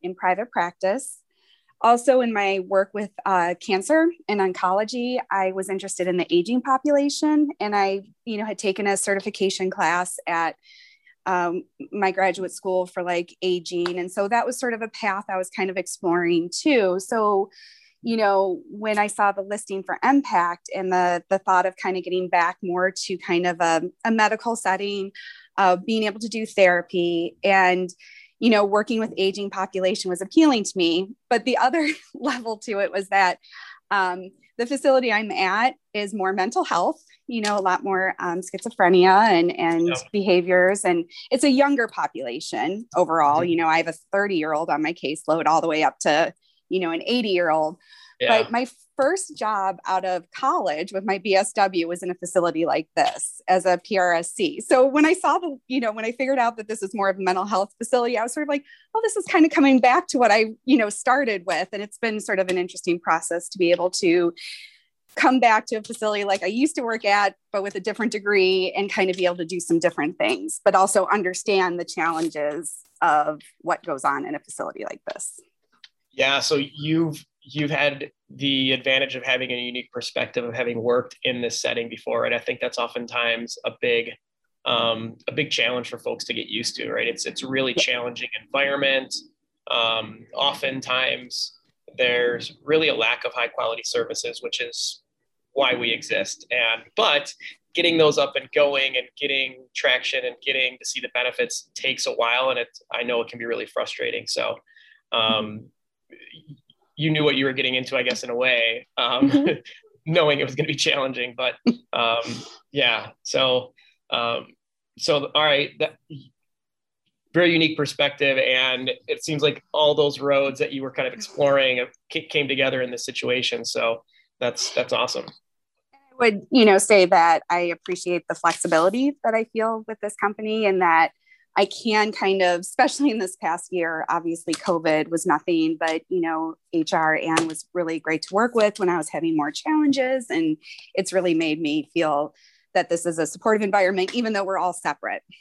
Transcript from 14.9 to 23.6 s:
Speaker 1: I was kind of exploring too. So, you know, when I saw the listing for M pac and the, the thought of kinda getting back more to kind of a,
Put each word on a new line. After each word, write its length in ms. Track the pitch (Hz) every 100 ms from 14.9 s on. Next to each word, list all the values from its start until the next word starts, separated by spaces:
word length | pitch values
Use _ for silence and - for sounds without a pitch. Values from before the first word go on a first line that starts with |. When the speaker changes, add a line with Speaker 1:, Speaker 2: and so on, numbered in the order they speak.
| - 208 190 -
Speaker 1:
I 80 | 190
was 140 | 185
kind 200 | - 190
of 60 | 185
exploring 720 | 180 - 185 175 170 170 175
too. 520 | - 311 254 190 185
So, 480 | - 233 214 196 202 - - _ _ _
you 140 | 233 226
know, 460 | 202 196 196 175 -
when 280 | 208 214 208
I 100 | 208
saw 260 | - 202
the 80 | 196
listing 420 | 196 208 - 196
for 160 | 190 -
M 200 | 247 285
pac 400 | - 202 170 175 -
and 160 | 185 185
the, 360 | 180 180 175 -
the 100 | 190
thought 260 | - 185 185
of 100 | -
kinda 240 | 185 185
getting 300 | 175 180 180
back 300 | 180 170 -
more 280 | 185 175 185
to 260 | 190 - 180
kind 280 | - 175 180
of 140 |
a, 220 | 170